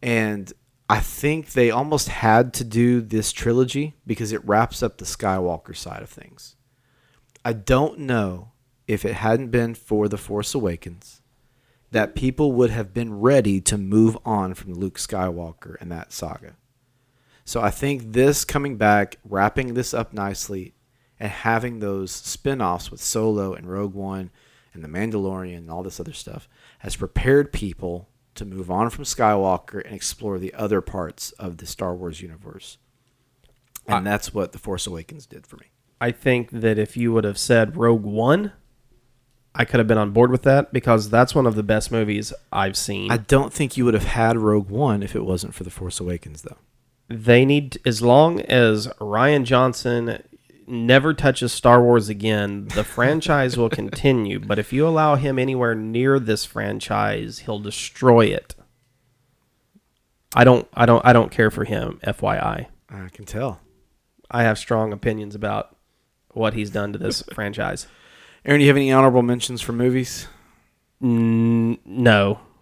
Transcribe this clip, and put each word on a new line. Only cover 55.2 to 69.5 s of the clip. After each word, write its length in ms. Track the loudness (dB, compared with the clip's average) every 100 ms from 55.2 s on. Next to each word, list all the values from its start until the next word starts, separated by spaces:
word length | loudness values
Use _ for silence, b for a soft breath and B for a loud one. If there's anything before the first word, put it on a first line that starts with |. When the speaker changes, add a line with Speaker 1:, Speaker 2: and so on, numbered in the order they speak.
| 0 0
Speaker 2:
anywhere 360 | 0 0 0
near 440 | 0 -2 0 4 2
this 280 | 2 -2 -2
franchise, 920 | -6 -6 -6 -4 -2 -2 -4 -8 -12
he'll 180 | -10 -8
destroy 640 | -8 -10 -12 0 6 6 6
it. 280 | 2 -6 -20 _ _ _ _ _ _ _ _ _ _ _ _ _ _ _ _ _
I 100 | 4
don't, 220 | 6 6 2
I 120 | 0 4
don't, 180 | 6
I 80 | 8
don't 180 | 6 4
care 200 | 2 0
for 140 | 0
him, 360 | -4 -4 -6 -8
F 200 | -8 -4
Y 140 | -2 -2
I. 300 | -2 -6 -10 -18 _
Speaker 1:
I 200 | -16 -16
can 140 | -18
tell. 360 | -12 -6 -6 -8 _ _ _ _ _ _ _
Speaker 2:
I 120 | 0
have 160 | 2 0
strong 340 | 0 -2 -2
opinions 420 | -2 -4 -4 -8
about 420 | -8 -4 -4 -8 _ _ _ _ _ _
what 220 | -4 -2
he's 160 | -2 -6
done 220 | -4 -6
to 60 | -4
this 240 | -4 -6 -8
Speaker 1:
<laughs> 40 |
Speaker 2:
franchise. 520 | -8 -8 -4 -6 -6 -12 b b b b b
Speaker 1:
Aaron, 140 | 0 4
do 60 |
you 60 | 6
have 60 | 4
any 160 | 4
honorable 300 | 6 6 6
mentions 380 | 2 0 -4